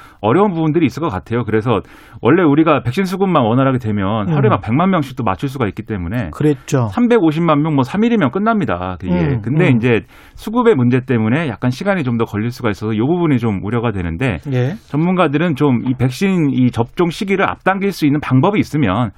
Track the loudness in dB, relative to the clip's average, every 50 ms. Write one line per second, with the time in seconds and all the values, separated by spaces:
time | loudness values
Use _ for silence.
0 | -20 -20 -10 -4 0 2 2 4 2 2 0 0 0 0 0 2 0 0 -2 -2
1 | -4 -4 -4 -6 -6 -4 -4 -4 -2 0 -2 0 0 0 0 -2 -2 -6 -14 -20
2 | -20 -20 -8 -2 2 2 4 4 4 4 4 4 4 2 2 0 0 -2 -2 -2
3 | -2 -2 -2 -2 0 2 2 2 2 2 2 2 2 2 0 -2 -2 -2 -2 -2
4 | -2 -2 -2 -2 -2 0 0 2 2 2 2 0 -2 0 0 2 2 2 2 0
5 | -2 -4 -6 -4 -2 -2 -2 -2 -4 -6 -4 -4 -4 -4 -4 -6 -8 -8 -6 -6
6 | -6 -4 -4 -4 -6 -6 -4 0 0 0 0 -2 -4 -2 -2 0 0 0 0 0
7 | 2 4 4 4 2 2 0 2 2 2 2 2 2 0 2 0 0 0 0 0
8 | 0 2 2 2 0 0 0 -2 0 0 0 0 0 -2 -2 -4 -4 -6 -8 -6
9 | -4 -2 0 0 0 0 -2 -2 -2 -2 0 2 4 4 4 2 2 2 2 0
10 | 0 -4 -16 -20 -20 -20 -18 -14 -8 -4 0 2 4 4 4 4 4 2 2 0
11 | 0 0 0 0 0 0 0 0 -2 -4 -4 -4 -2 -2 -2 -2 -2 -2 -2 -2
12 | -2 -2 -2 -2 -2 -2 -2 -4 -4 -4 -4 -4 -4 -4 -4 -4 -4 -4 -2 0
13 | 0 0 0 0 2 2 2 2 0 0 -2 -2 -4 -4 -4 -2 -2 -2 -2 -2
14 | -4 -4 -4 -2 -2 -2 -4 -4 -6 -4 -2 -2 -2 -2 -4 -8 -10 -6 -2 -2
15 | 0 0 2 2 2 2 0 0 0 -2 0 0 2 2 2 2 0 -2 -2 0
16 | -2 -2 -2 0 0 0 2 2 0 0 2 2 2 2 2 0 -4 -2 0 0
17 | 0 0 -2 -4 -4 -2 -2 0 0 -2 -2 -2 -2 -2 0 0 -2 -4 -2 0
18 | 0 0 0 0 0 0 2 2 2 2 2 0 -2 -2 -2 -2 0 0 0 0
19 | -2 -4 -4